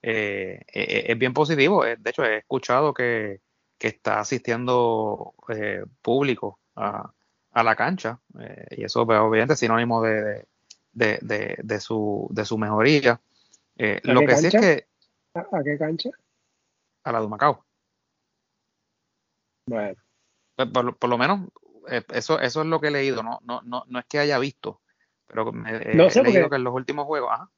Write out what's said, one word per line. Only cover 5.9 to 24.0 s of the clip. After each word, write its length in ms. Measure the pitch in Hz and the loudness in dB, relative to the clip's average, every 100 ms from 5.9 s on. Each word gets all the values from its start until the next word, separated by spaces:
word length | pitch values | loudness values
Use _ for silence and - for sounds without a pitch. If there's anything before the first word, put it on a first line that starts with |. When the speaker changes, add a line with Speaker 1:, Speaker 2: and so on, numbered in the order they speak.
| _ | _
Speaker 1:
público 560 | - 127 139 117 101 - _ | 0 0 2 -2 -6 -12 _
a, 360 | - 104 104 - _ _ _ _ | -6 -6 -6 -12 _ _ _ _
a 100 | 117 | 0
la 120 | 113 110 | 2 2
cancha. 440 | 123 185 113 123 _ - | 0 -2 -6 -10 _ -18
Eh, 280 | 110 - - - | -16 -16 -16 -10
y 60 | |
eso, 220 | 110 117 113 | -4 0 2
pues, 120 | 107 | 4
obviamente 360 | 110 110 127 | 4 4 2
es 60 | 151 | 2
sinónimo 420 | 117 113 120 113 | 2 2 2 0
de, 440 | 113 110 107 104 - _ _ - _ | 0 0 -2 -6 -12 _ _ -20 _
de, 260 | 117 110 - | 0 0 0
de, 0 | |
de, 340 | 110 104 104 - | -4 -4 -4 -8
de 180 | 110 107 | -6 -6
su, 480 | - 110 104 101 - | -4 -2 -2 -4 -4
de 140 | 107 | -4
su 140 | 107 110 | -2 -2
mejoría. 600 | 107 107 120 151 131 117 _ _ _ _ _ - | 0 4 6 6 4 2 _ _ _ _ _ -4
Eh, 220 | 110 - | -2 0
Speaker 2:
¿A 80 | - | 4
Speaker 1:
lo 80 | 127 | 6
Speaker 2:
qué 60 | 143 | 6
Speaker 1:
que 80 | 131 | 6
sí 100 | 165 | 6
es 60 | |
Speaker 2:
cancha? 60 | 208 202 | 6 6
Speaker 1:
que 120 | 147 - _ _ _ _ | 4 -2 _ _ _ _
Speaker 2:
¿A, 240 | 170 175 170 | -12 -6 -4
a 40 | |
qué 140 | 143 147 | -2 -2
cancha? 320 | 156 165 240 - _ _ _ _ _ _ _ _ | -4 -4 -8 -10 _ _ _ _ _ _ _ _
Speaker 1:
A 80 | - | -4
la 80 | 117 | -2
de 60 | 110 | -2
Humacao. 380 | 107 143 127 _ _ _ _ _ _ _ _ _ _ _ _ _ _ _ _ _ _ _ _ - | 0 0 0 _ _ _ _ _ _ _ _ _ _ _ _ _ _ _ _ _ _ _ _ -8
Speaker 2:
Bueno. 340 | 113 104 92 _ _ _ _ _ | -6 -6 -10 _ _ _ _ _
Speaker 1:
Pues, 140 | - 127 | -6 -2
por, 260 | 127 123 - | 0 -2 -2
por 140 | 123 | -2
lo 80 | 120 | 0
menos, 220 | 135 202 175 _ _ - - | -2 -4 -6 _ _ -20 -8
eh, 120 | - - | -8 -6
eso, 260 | - - 160 | -8 -4 -2
eso 200 | 127 156 | -2 -4
es 40 | 156 | -2
lo 140 | 160 | -2
que 60 | 151 | -2
he 40 | |
leído. 320 | 143 135 120 | -2 -2 -4
No, 180 | 113 117 | -8 -12
no, 160 | 120 123 | -10 -12
no, 220 | 120 123 - | -10 -12 -8
no 120 | |
es 80 | 123 | -12